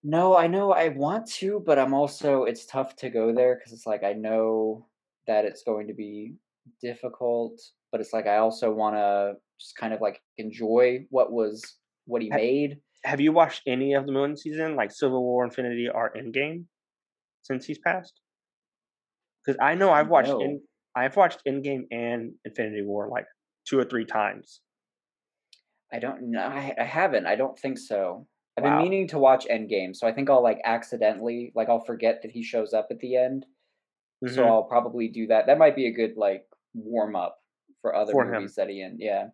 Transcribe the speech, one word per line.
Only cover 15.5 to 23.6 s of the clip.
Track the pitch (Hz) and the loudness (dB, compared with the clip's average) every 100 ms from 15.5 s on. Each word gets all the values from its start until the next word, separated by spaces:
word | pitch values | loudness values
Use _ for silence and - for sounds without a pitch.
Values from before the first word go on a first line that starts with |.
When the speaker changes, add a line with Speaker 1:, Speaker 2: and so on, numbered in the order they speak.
| 120 123 120 120 | -4 -6 -4 -4
Speaker 2:
or | - 117 | -2 -4
Endgame, | - 117 120 143 165 175 _ _ _ _ _ _ _ | -6 -6 -4 -4 -6 -14 _ _ _ _ _ _ _
since | - 131 - | -8 -8 -8
he's | 147 | -4
passed? | 170 185 180 _ _ _ _ _ _ _ _ _ _ _ _ _ - | -2 -4 -8 _ _ _ _ _ _ _ _ _ _ _ _ _ -4
'Cause | 131 | 0
I | 135 170 | 2 4
know | 196 | 4
I've | 151 151 | 6 6
watched | 160 131 135 | 4 4 0
Speaker 1:
No. | |
Speaker 2:
End-, | 139 143 _ _ _ - | -2 -6 _ _ _ -4
I've | 131 202 | -2 4
watched | 180 - - | 2 2 -6
Endgame | 139 139 135 - | -4 -4 -8 -8
and | 117 117 120 113 - 104 | -6 -4 -4 -8 -14 -14
Infinity | - 110 104 | -6 -6 -4
War, | 101 104 104 | -6 -6 -4
like, | 120 - _ _ _ | -8 -10 _ _ _